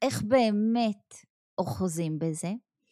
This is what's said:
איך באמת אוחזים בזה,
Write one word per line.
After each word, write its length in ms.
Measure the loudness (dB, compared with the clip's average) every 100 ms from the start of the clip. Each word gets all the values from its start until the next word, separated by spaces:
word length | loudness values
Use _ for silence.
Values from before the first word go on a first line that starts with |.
איך 200 | -2 -2
באמת 920 | 2 4 4 2 2 2 0 -2 _ -20 -20 _ _ -6
אוחזים 600 | -4 -2 -2 -2 -2 -2
בזה, 340 | -4 -4 -6 -8 _ _ _